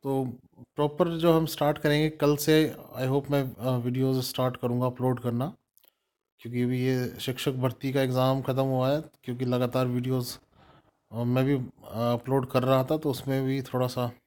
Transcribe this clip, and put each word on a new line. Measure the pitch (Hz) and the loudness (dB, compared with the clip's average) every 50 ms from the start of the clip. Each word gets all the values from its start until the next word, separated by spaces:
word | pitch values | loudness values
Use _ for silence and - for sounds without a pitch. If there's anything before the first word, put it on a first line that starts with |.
| _ | _
तो | 139 135 135 131 127 117 - _ _ _ _ | -2 -2 -2 -2 -4 -6 -12 _ _ _ _
प्रॉपर | 123 _ _ - 147 147 147 - 180 170 | -20 _ _ -2 -2 -2 2 0 0 0
जो | 170 165 165 170 160 | 0 2 4 6 6
हम | 160 160 | 6 4
स्टार्ट | 151 - - 151 147 151 147 | 0 -2 0 0 0 0 2
करेंगे | - 156 147 147 156 156 | 0 2 2 2 2 0
कल | 156 - 147 143 147 | 0 2 2 2 2
से, | 143 - - 156 156 156 147 - - - - - 123 | 2 4 4 4 4 4 2 -2 -8 -16 -14 -8 -4
I | 131 | -2
hope | 131 135 143 139 143 | 0 0 -2 0 0
मैं, | 143 143 135 131 117 | 0 0 0 -2 -6
अ, | - 107 127 | -4 -2 0
वीडियोज़ | 127 123 117 127 123 127 131 131 131 131 | 0 0 0 -2 -2 0 0 2 2 0
स्टार्ट | 127 - - - 127 127 123 | -2 -4 -2 0 0 0 -2
करूँगा | - - 123 120 123 123 | -2 -4 -2 0 0 0
अपलोड | 127 127 - 123 127 127 120 | -2 -2 0 0 0 0 0
करना, | - 120 117 120 127 160 226 _ _ _ _ _ _ _ _ _ _ _ _ _ _ _ _ _ | -2 -4 -2 -2 -4 -4 -6 _ _ _ _ _ _ _ _ _ _ _ _ _ _ _ _ _
क्योंकि | - 117 120 123 123 | -14 -6 -2 0 0
अभी | 123 127 127 127 | 0 0 0 0
ये | 131 131 127 127 123 - - | 0 0 0 -2 -4 -6 -8
शिक्षक | - - 123 - - 147 135 | -6 -6 -6 -2 -2 -4 -2
भर्ती | 127 127 127 113 - - 135 131 | 0 -2 -2 -2 -4 -6 -2 0
का | 143 135 | 0 0
एग्ज़ाम | 127 127 127 127 131 131 135 127 | 2 2 2 2 2 2 0 -2
ख़त्म | - 131 131 135 | -2 0 0 0
हुआ | 135 131 131 127 131 143 | 0 2 0 2 2 0
है, | 151 156 - _ _ _ | -2 -2 -8 _ _ _
क्योंकि | - 123 123 131 | -10 -6 -4 -2
लगातार | 123 123 123 123 123 123 131 127 | 0 0 0 0 0 0 0 0
वीडियोज़, | 123 123 123 123 127 131 127 123 120 - - _ _ _ _ - - - - _ _ _ _ _ _ - | 0 0 -2 0 0 -2 -2 -2 -4 -10 -14 _ _ _ _ -20 -20 -20 -20 _ _ _ _ _ _ -6
अ, | 113 120 | -4 0
मैं | 120 123 127 131 | 2 2 2 2
भी, | 135 143 | 2 2
अ, | 131 123 - - _ - - - | 0 -2 -6 -12 _ -18 -10 -4
अपलोड | 110 117 120 120 117 - - 135 139 127 127 | -2 0 0 0 0 0 0 0 0 0 2
कर | - 135 123 | 0 0 4
रहा | 131 135 131 131 | 4 4 2 4
था, | 131 156 | 0 -2
तो | 156 151 151 | -2 0 -2
उसमें | 127 123 - 139 135 135 135 | -4 -2 -4 -2 -2 0 0
भी | 131 135 135 131 | 0 -2 -2 -4
थोड़ा | - - 127 127 | -4 -2 -2 -2
सा | 123 123 127 123 120 120 - _ | 0 -2 -4 -4 -4 -6 -12 _